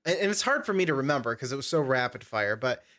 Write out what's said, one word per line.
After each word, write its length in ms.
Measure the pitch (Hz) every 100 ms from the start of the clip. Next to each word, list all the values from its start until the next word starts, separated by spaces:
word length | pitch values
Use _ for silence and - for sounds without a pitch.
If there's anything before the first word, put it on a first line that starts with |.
and, 140 | 151 180
and 140 | 196
it's 100 | 208
hard 240 | - 285 -
for 80 |
me 120 | 190 180
to 80 | 139
remember 400 | 135 143 117 117
'cause 160 | 127
it 40 | 139
was 120 | 131
so 120 | 160
rapid 440 | 139 131 123 -
fire, 320 | - 110 104 110
but 280 | 127 120 -